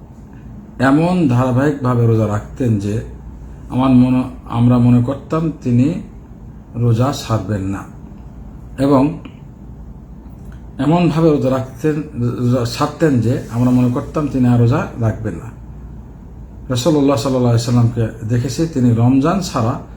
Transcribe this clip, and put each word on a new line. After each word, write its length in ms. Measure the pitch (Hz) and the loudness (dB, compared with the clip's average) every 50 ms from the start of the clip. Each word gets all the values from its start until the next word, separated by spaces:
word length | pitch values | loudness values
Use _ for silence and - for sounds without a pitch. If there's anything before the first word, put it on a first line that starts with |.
| - - - - - - - - - - - - - - - - | -20 -20 -20 -20 -20 -20 -20 -18 -18 -18 -16 -16 -18 -14 -4 0
এমন 480 | 123 135 135 151 165 175 180 185 170 131 | 2 4 4 4 4 2 2 2 2 2
ধারাবাহিকভাবে 800 | 120 120 131 127 120 123 139 151 143 - 123 123 123 120 120 117 | 4 2 2 2 2 2 2 2 0 0 0 0 2 2 4 4
রোজা 200 | 113 110 110 104 | 4 2 2 0
রাখতেন 520 | 101 107 - - - - 135 120 113 101 | 0 -2 -4 -6 -6 -2 0 0 0 0
যে 220 | 98 104 101 117 120 - - - - - - - - - - - - - | 0 -2 -4 -4 -6 -8 -12 -14 -14 -14 -14 -14 -14 -16 -16 -16 -12 -6
আমার 200 | - 127 131 135 | -2 0 4 6
মনে, 340 | 131 123 123 127 127 127 123 - - - - | 6 6 6 6 4 2 0 -2 -6 -12 -10
আমরা 320 | - - 117 120 123 127 123 | -6 0 2 4 4 6 6
মনে 260 | 120 123 123 120 120 | 6 6 6 6 4
করতাম 480 | 131 139 - - - 160 160 165 156 - - | 2 -2 -6 -6 -4 -2 -2 -2 -2 -4 -4
তিনি 400 | - 127 120 120 127 151 180 - - - - - - - - - - - - - - - - | -2 2 2 4 4 2 0 -2 -8 -12 -16 -18 -18 -18 -18 -18 -18 -18 -18 -18 -18 -10 -4
রোজা 380 | 117 120 120 113 107 123 139 147 - - - | 0 2 2 2 4 2 0 -2 -4 -4 -2
ছাড়বেন 340 | 113 104 95 92 107 98 | -2 -2 -2 -2 -4 -4
না, 220 | 95 98 98 92 - - - - - - - - - - - - - - - - - - - - | -4 -4 -6 -8 -10 -14 -16 -18 -18 -18 -18 -18 -18 -18 -18 -18 -16 -16 -16 -18 -18 -14 -4 -2
এবং 420 | 135 139 147 131 135 151 165 - - - - - - - - - - - - - - - - - - - - - - - - - - - - - - - - - | 2 4 4 4 4 2 -2 -6 -10 -14 -16 -18 -18 -20 -18 -18 -18 -18 -16 -16 -16 -16 -16 -18 -18 -18 -18 -18 -18 -18 -18 -16 -16 -16 -16 -16 -16 -12 -8 -2
এমনভাবে 520 | 135 143 165 175 175 156 139 160 160 165 | 0 2 4 4 4 2 2 4 4 4
রোজা 200 | 151 135 123 131 | 4 4 2 0
রাখতেন, 540 | 131 131 117 - - - - 156 147 151 143 - - | 0 0 -2 -6 -8 -4 -2 -2 0 -2 -4 -6 -6
রোজা 500 | 120 120 120 120 - 123 123 123 131 117 | -4 -2 -2 -2 0 0 2 2 2 0
ছাড়তেন 560 | 117 - - 147 147 - - 170 156 139 117 | -2 -2 -2 -4 -4 0 2 2 4 4 4
যে 220 | 104 113 135 151 - - | 2 2 0 -2 -4 -4
আমরা 180 | 113 120 123 127 | -2 0 2 4
মনে 200 | 123 123 123 123 120 | 4 4 4 2 2
করতাম 340 | 143 - - - 165 147 135 | 0 -4 -4 -4 -2 -2 -2
তিনি 200 | 120 135 127 123 | 0 2 2 4
আর 120 | 120 117 | 4 6
রোজা 280 | 120 117 131 160 202 - - 120 | 4 4 4 2 0 -4 -4 -2
রাখবেন 360 | 113 113 95 - 110 107 87 | -2 -2 0 -2 -4 -6 -6
না। 160 | - - - - - - - - - - - - - - - - - - - - - - - - - - - | -6 -10 -12 -14 -16 -16 -16 -16 -14 -14 -14 -14 -16 -16 -16 -18 -18 -18 -18 -18 -16 -16 -16 -16 -14 -8 -4
রাসূলুল্লাহ 480 | 131 120 - 175 156 147 139 139 143 127 | -4 0 2 2 4 4 4 4 2 2
সাল্লাল্লাহু 380 | - 139 131 127 123 120 117 | 0 0 0 2 2 4 2
আলাইহি 160 | 113 - - | 2 2 2
ওয়াসাল্লামকে 540 | 120 123 120 113 - 120 113 110 - - - | 2 4 4 2 2 0 -2 -2 -4 -6 -4
দেখেছি 420 | 107 123 120 123 143 - - 165 160 | -2 -2 0 0 -2 -2 -2 -2 -2
তিনি 260 | - 131 123 123 110 | 0 2 2 4 4
রমজান 460 | 107 117 123 135 135 135 160 185 202 | 4 4 4 4 4 4 2 2 0
ছাড়া 400 | 165 - - 143 110 117 143 - - - - | -2 -2 -2 -2 -2 -2 -2 -4 -8 -14 -16